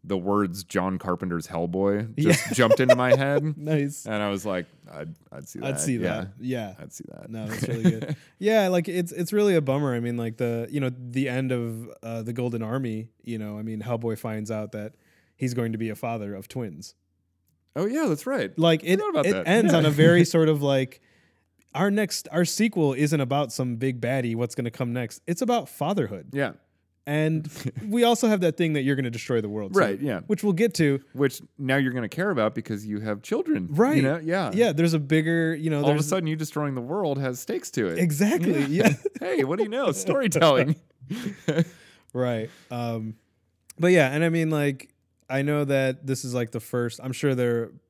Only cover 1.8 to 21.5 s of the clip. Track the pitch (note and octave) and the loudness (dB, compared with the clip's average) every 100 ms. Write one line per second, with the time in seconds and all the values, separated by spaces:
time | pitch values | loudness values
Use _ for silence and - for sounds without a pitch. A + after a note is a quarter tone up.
1.8 | G2 G#2 A2 A2 D#3+ E3 - - A#2 - | 0 0 -4 0 2 2 0 2 4 6
2.8 | C3 B2 B2+ B2 C#3 C#3+ D3+ D3 D3 D#3 | 6 6 6 4 4 0 -2 -6 -2 0
3.8 | C#3+ C#3+ A2 G#2+ G#2 G2+ G2+ F#2 E2+ _ | 0 -6 -6 -2 -2 -2 -2 -4 -6 _
4.8 | - D2+ D#2 - _ - - - C#3 C3+ | -18 -14 -14 -14 _ -18 -16 -10 -6 -4
5.8 | D3+ A#2+ F2+ D#2 G2 G2+ B2+ B2+ G#2 F2+ | -2 -2 -2 -4 -6 -10 -6 -6 -6 -12
6.8 | D2 - - G1+ - A2 G#2+ A2 - B2+ | -18 -16 -18 -18 -14 -12 -10 -6 -4 0
7.8 | F3 A2+ C#3 D#3 - _ G3+ A3 F#3+ F3+ | 0 -2 -6 -10 -12 _ 2 2 4 2
8.8 | F3 F3+ E3+ E3 F3 G#3 G#3 E3+ C#3 C#3 | 0 -4 -4 -4 -2 2 4 4 2 0
9.8 | C#3+ A#2+ A#2+ A#2+ A#2 A2 A#2+ A#2 A#2 D3 | 0 -2 -2 -4 -4 -2 -2 -2 -4 -2
10.8 | C3 B2+ B2 B2+ C3+ B2+ C3 B2 A#2 A2+ | -2 -4 -6 -2 -2 0 0 -2 -2 -6
11.8 | A#2 - A2+ A2+ A2+ A#2 B2 A#2 A2+ B2+ | -12 -14 -10 -8 -6 -4 -4 -2 -4 -4
12.8 | B2+ A2 A2+ _ - A2+ G#2 G#2 A2 A2 | -4 -6 -8 _ -8 -8 -6 -8 -8 -8
13.8 | G#2+ A#2 A#2 A2 A#2 G#2+ G#2+ A2 G#2+ G#2+ | -4 -2 -2 -4 -6 -6 -6 -6 -6 -10
14.8 | G#2+ _ _ _ _ _ C3 A#2+ A#2 A2 | -12 _ _ _ _ _ -4 -2 -2 -2
15.8 | A2+ G#2 A#2+ A#2 G2+ G2 F#2+ C3 A2+ D2+ | -4 -4 -6 -6 -6 -10 -10 -10 -10 -10
16.8 | - _ _ _ _ _ _ _ _ C#3 | -20 _ _ _ _ _ _ _ _ -4
17.8 | G3+ C#4 D4+ D3+ - C#4 G2+ - E3 D#3+ | -2 0 0 -2 -2 -2 -2 2 4 4
18.8 | D#3+ F#3+ G#4 D#4+ E3 G3 D#3+ G#3 - E3+ | 2 0 2 0 2 0 2 4 6 6
19.8 | D3 C#3+ D#3+ F3 E3+ E3+ D#3+ D3 C#3+ C3+ | 4 6 8 8 6 6 4 2 2 2
20.8 | C3 - _ _ _ _ _ | 0 -8 _ _ _ _ _